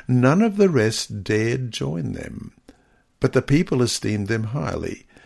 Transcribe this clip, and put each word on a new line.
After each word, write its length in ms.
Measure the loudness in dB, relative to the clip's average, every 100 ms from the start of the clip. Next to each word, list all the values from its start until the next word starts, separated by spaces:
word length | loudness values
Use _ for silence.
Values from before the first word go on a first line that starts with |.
| 0
none 360 | 4 4 4
of 160 | 2 4
the 100 | 4
rest 560 | 4 2 0 -8 -10
dared 480 | -2 0 0 -2 -4
join 400 | -6 -6 -4 -6
them. 400 | -8 -10 -12 -16 _ -20 _ _ _ _ _
But 100 | 0
the 100 | 0
people 400 | 2 2 2 0
esteemed 460 | 0 0 -4 -4 -2
them 180 | -2 -2
highly, 600 | -4 -4 -6 -6 -10 _ -20